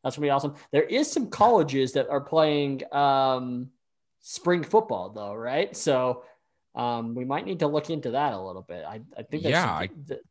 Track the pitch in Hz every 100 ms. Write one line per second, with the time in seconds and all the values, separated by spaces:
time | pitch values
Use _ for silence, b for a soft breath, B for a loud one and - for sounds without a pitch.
0 | 135 147 143 139 143 143 B 143 - 240
1 | 294 320 240 - 214 220 151 135 131 139
2 | 127 143 139 160 156 147 143 135 - 143
3 | 139 135 135 127 127 123 127 _ _ _
4 | _ _ - - 175 175 147 220 220 101
5 | 92 107 101 107 117 143 196 - 156 131
6 | 127 123 B B B B _ 120 120 117
7 | 113 117 127 143 190 175 147 151 151 160
8 | 135 127 147 101 95 92 - 87 76 -
9 | - - - 156 156 156 147 80 92 160
10 | 143 131 _